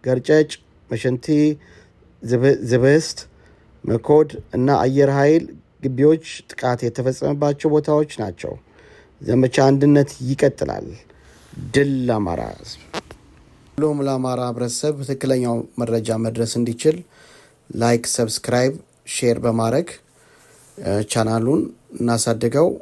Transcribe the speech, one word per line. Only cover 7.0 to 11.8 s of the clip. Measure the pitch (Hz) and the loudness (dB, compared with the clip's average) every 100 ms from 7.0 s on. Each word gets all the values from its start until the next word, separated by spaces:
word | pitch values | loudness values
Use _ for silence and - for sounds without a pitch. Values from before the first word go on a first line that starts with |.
| 127 131 147 143 147 143 156 | -4 -2 -4 0 -2 0 0
ቦታዎች | 151 151 151 151 - | 0 2 0 0 -6
ናቸው። | 104 87 - - _ _ - - _ _ | -8 -8 -10 -12 _ _ -20 -20 _ _
ዘመቻ | - 123 127 - | -2 2 2 4
አንድነት | 135 139 143 147 139 - | 4 6 6 4 2 -2
ይቀጥላል። | 127 139 139 - - 50 - - _ - _ - _ - - | -6 2 2 2 -6 -6 -10 -18 _ -20 _ -20 _ -14 -2
ድል | 135 | 0